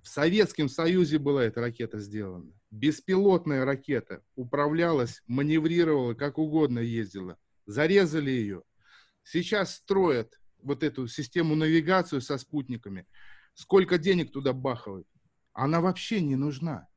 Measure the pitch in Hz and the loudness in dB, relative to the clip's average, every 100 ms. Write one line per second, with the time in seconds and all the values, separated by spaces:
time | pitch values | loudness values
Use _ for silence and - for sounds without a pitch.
0 | - - 156 208 196 - 143 - 165 185 | -10 0 2 4 2 2 -2 0 2 4
1 | 160 151 143 143 113 117 120 117 113 107 | 2 2 2 2 0 0 -6 -6 -8 -8
2 | 101 107 98 90 73 _ _ 107 139 151 | -10 -8 -8 -12 -16 _ _ -2 -2 -2
3 | - 185 202 180 165 139 131 135 - 127 | 0 2 4 4 2 0 0 -2 -2 -4
4 | - 90 _ - 123 143 147 160 170 151 | -4 -16 _ -12 -4 0 0 2 2 2
5 | 117 - - 127 147 160 160 175 160 147 | 0 -6 -6 -2 2 2 2 2 2 2
6 | 123 117 143 156 156 156 147 120 117 117 | 0 -4 -4 -2 0 2 2 0 -2 -4
7 | 101 98 90 - _ _ - 107 160 202 | -6 -8 -12 -14 _ _ -8 0 4 4
8 | 175 156 139 127 104 92 _ _ _ - | 4 0 -2 -2 -2 -6 _ _ _ -20
9 | _ _ - 226 - 208 180 - - 196 | _ _ -6 -6 -2 -2 -2 -8 -2 2
10 | 180 123 113 _ - _ 135 139 156 131 | 4 2 -2 _ -20 _ -6 -2 -2 -4
11 | 120 - 131 175 165 151 156 165 156 190 | -8 -8 -6 -2 0 2 4 2 4 2
12 | 170 139 120 139 - 147 127 117 104 95 | 2 -4 -4 -8 -4 -6 -6 -10 -10 -14
13 | - - - - _ - - 196 180 180 | -14 -20 -20 -20 _ -20 4 4 4 0
14 | 165 180 139 139 139 127 131 120 107 95 | 2 0 0 -2 -4 -2 -4 -6 -10 -14
15 | - _ _ _ _ - 135 165 180 180 | -16 _ _ _ _ -4 0 2 0 -2
16 | - 220 151 135 143 135 165 117 - | -4 -2 0 0 -2 -4 -8 -8 -14